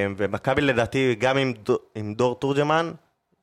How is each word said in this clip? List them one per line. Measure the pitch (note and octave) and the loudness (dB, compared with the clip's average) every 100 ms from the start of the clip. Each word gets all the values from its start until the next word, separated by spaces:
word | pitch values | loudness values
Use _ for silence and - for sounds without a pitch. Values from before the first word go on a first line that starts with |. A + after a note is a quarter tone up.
| G2+ G2 | 0 -2
ומכבי | G2 G2+ C3+ C#3 | -4 -2 0 2
לדעתי, | C#3+ A#2 A2+ C3+ C3 A2 | 2 2 0 2 0 2
גם | B2+ C3+ | 2 2
עם | C3 | 0
ד-, | A2+ G#2 A#2 - A2 | -2 0 -2 -2 -10
עם | G#2 | -6
דור | A2 B2 B2 | 0 0 0
תורג'מן, | C#3 C#3 D3 D#3+ E3 E3 _ _ _ _ | -2 0 2 2 0 -8 _ _ _ _